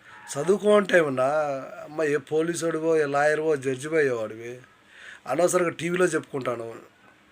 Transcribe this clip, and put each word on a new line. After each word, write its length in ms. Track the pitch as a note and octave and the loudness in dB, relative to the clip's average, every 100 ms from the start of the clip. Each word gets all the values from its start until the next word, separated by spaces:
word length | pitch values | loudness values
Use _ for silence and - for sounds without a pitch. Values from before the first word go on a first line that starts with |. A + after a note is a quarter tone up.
| - - - | -20 -20 -10
చదువుకో 500 | C#3 D#3+ G3+ G#3 G#3 | -2 2 2 4 4
అంటే 220 | F#3+ F3+ | 6 4
ఏమన్నా, 260 | D3+ C3 C3 D#3 D3 C3+ C3 - | 4 2 2 0 -2 -4 -10 -14
అమ్మ, 180 | D#3 D#3 | -10 -4
ఏ 140 | D#3 D3 | 0 -2
పోలీసుడివో, 800 | - D#3 E3+ E3 E3 D#3+ D#3+ D#3+ | -2 -2 0 -2 -2 -2 2 2
ఏ 80 | |
లాయర్వో, 520 | C#3+ C#3+ D3+ D3+ D#3+ D3 | 2 2 2 2 0 0
జడ్జి 320 | C3+ B2+ D3+ | -2 -4 -2
అయ్యేవాడివి. 720 | D#3+ C#3 A#2 G#2+ A2 A#2+ B2 - _ _ - - - - | 0 2 0 -6 -8 -14 -14 -18 _ _ -20 -20 -14 -4
అనవసరంగా 420 | C#3+ F3 F3+ E3+ | 0 2 2 0
టీవీలో 360 | - E3+ F3 | -2 -2 0
చెప్పుకుంటాను. 720 | F3+ D3+ C3+ C#3 B2+ A#2 A2+ A2+ - _ - - _ | 2 0 -4 -6 -4 -6 -8 -14 -18 _ -20 -20 _